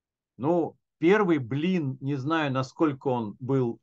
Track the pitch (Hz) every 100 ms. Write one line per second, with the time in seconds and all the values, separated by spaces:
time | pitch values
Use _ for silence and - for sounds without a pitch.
0 | _ _ _ - 131 175 147 - _ -
1 | 160 214 190 156 117 135 175 185 139 131
2 | 135 143 131 160 147 127 131 - 165 135
3 | 139 123 107 - 127 135 120 117